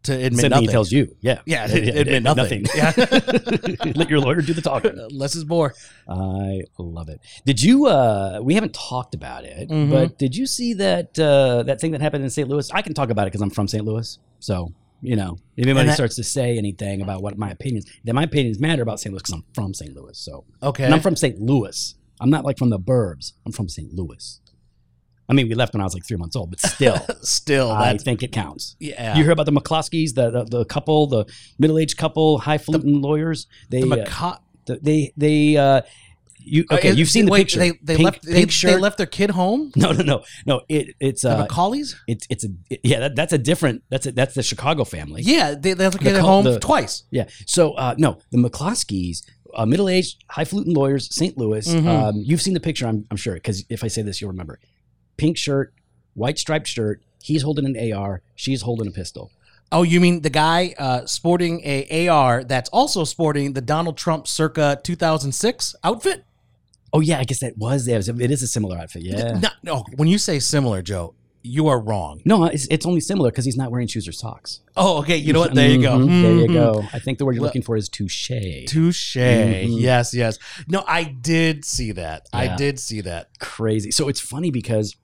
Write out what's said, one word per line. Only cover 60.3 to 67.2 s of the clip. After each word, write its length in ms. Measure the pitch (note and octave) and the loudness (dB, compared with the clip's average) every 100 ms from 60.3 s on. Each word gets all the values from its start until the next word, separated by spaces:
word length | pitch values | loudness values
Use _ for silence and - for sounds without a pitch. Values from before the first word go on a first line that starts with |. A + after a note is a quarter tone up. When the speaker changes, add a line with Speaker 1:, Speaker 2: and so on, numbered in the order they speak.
| D3+ D#3+ E3+ F3+ - | 2 4 2 0 -4
Speaker 1:
uh, 280 | C3+ B2 - | -2 -2 -4
sporting 540 | - E3 F3 F3 E3+ | -4 0 2 0 -2
a 240 | C#3+ C#3 C#3 | -4 -4 -2
A 180 | D#3+ F3 | -2 2
R 360 | D#3 B2+ A#2+ | 4 4 2
that's 260 | B2 B2+ A#2+ | 0 -4 0
also 340 | A3 C#4+ G3 | 0 2 0
sporting 500 | D3+ - D#3 C#3+ C#3+ | -4 0 0 0 -2
the 80 | B2+ | -4
Donald 360 | A#2+ D3+ E3+ D3+ | -2 -2 -2 -4
Trump 300 | - D#3+ - | -2 -2 -4
circa 520 | - D#3 - D3 C#3 | -2 -2 2 0 0
two 120 | - E3+ | -4 -2
thousand 360 | E3 D#3+ C#3 | 0 0 -2
six 420 | - A3 B3 - - | 0 -2 -2 -8 -2
outfit? 400 | E3+ A3 F#4+ - _ _ _ _ _ _ _ | -2 0 -2 -4 _ _ _ _ _ _ _
Speaker 2:
Oh, 60 | D3+ | 2
yeah, 180 | D#3 | 2
I 40 | D3+ | 0